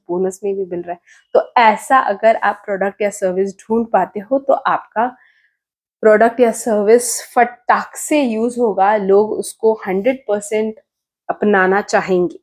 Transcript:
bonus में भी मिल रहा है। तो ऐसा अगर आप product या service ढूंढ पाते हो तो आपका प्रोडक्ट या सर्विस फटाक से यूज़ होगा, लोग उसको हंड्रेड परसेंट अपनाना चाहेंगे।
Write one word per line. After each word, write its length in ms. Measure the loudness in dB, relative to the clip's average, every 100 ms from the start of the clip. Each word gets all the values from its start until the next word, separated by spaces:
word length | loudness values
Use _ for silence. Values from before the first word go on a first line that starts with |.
| -8
bonus 320 | -4 -4 -4
में 100 | -8 -6
भी 80 | -6
मिल 160 | -8
रहा 100 | -10
है। 80 | -14 _ _ _
तो 60 | -2 0 2
ऐसा 380 | 2 2 0 0 2
अगर 280 | 0 2 2
आप 240 | -2 -4
product 380 | -8 -4 -4 -2
या 80 | -4
service 440 | -2 -2 -2 -4 -6
ढूंढ 280 | -4 -4 0
पाते 280 | 0 0 -6
हो 160 | -4 -2
तो 140 | 0
आपका 600 | 0 0 -2 -4 -4 -4 -6 _ _ _ _ _ _ _ -2
प्रोडक्ट 400 | 2 4 4 2
या 120 | 0
सर्विस 720 | 0 -2 0 4 2 2 -8 -4
फटाक 640 | 0 0 -2 -2 -2 -2 -12
से 260 | -2 0
यूज़ 380 | 0 -2 -4 -2
होगा, 360 | -2 2 2 2
लोग 360 | 2 2 2
उसको 480 | -4 -8 -2 0 0 -2
हंड्रेड 360 | -2 0 -2 -4
परसेंट 460 | -4 -2 -4 -4 -8 _ _ _ _ -10
अपनाना 500 | -2 2 4 4 0
चाहेंगे। 580 | 0 -2 0 0 0 -6